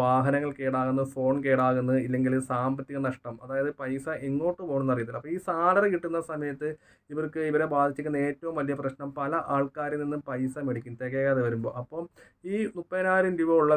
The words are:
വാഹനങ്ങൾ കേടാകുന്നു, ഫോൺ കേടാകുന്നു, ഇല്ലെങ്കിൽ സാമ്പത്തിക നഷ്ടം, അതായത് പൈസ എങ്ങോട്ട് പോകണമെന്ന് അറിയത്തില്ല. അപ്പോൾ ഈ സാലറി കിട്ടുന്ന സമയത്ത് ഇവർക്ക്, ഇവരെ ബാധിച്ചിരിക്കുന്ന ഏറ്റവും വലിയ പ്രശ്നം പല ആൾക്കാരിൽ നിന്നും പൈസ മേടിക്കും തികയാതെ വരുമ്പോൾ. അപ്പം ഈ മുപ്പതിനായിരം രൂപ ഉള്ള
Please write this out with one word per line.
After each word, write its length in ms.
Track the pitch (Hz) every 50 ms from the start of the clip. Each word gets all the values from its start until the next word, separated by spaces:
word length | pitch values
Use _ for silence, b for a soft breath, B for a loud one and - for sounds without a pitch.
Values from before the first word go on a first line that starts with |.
| 123
വാഹനങ്ങൾ 480 | 127 127 131 135 139 139 143 147 147 135 135
കേടാകുന്നു, 460 | 135 131 131 131 131 131 131 135 135 135 -
ഫോൺ 200 | 135 131 131 135 143 135
കേടാകുന്നു, 500 | 135 131 127 127 127 127 127 123 127 131 131 117
ഇല്ലെങ്കിൽ 280 | 123 127 127 131 131 131 131 131 -
സാമ്പത്തിക 480 | 135 123 127 135 135 139 135 - 143 139 139
നഷ്ടം, 280 | 131 127 - _ 120 117 113 -
അതായത് 260 | 127 135 135 139 147 147 -
പൈസ 260 | 139 131 131 135 139 160 160 - 139 139
എങ്ങോട്ട് 320 | 139 143 160 175 180 -
പോകണമെന്ന് 340 | 190 165 139 135 135 131 131
അറിയത്തില്ല. 260 | 120 113 113 120 117
അപ്പോൾ 120 | 123 151 170
ഈ 20 | 185 185 -
സാലറി 400 | 170 165 170 180 185 196 208 202 185
കിട്ടുന്ന 260 | 170 175 170 165 165 165 -
സമയത്ത് 380 | 160 147 151 143 139 139 151 151 151 b b b b b b _ 147
ഇവർക്ക്, 280 | 151 165 175 160 160 160 156
ഇവരെ 160 | 147 151 156 - 143
ബാധിച്ചിരിക്കുന്ന 480 | 143 143 143 139 - 147 156 147 143 139 143
ഏറ്റവും 260 | 139 - - 165 165 156
വലിയ 160 | 139 139 143 135
പ്രശ്നം 300 | 139 135 135 - 143 139 139 151
പല 240 | 139 139 160 165 - - 143
ആൾക്കാരിൽ 440 | 139 139 139 - 151 147 143 151 147 147
നിന്നും 180 | 143 147 147 143 -
പൈസ 240 | 131 127 131 131 127 151 143 135
മേടിക്കും 280 | 123 117 117 120 117 117 127
തികയാതെ 400 | 123 127 135 135 139 135 131 123 117
വരുമ്പോൾ. 260 | 117 113 113 113 - 123 123
അപ്പം 240 | - 156 165 170 175 b b b b b b - 180 196
ഈ 40 | 214 220 - - 175
മുപ്പതിനായിരം 580 | 170 - 180 185 185 185 185 190 185 185 185 165 165
രൂപ 100 | 160 165 165 151
ഉള്ള 120 | 147 151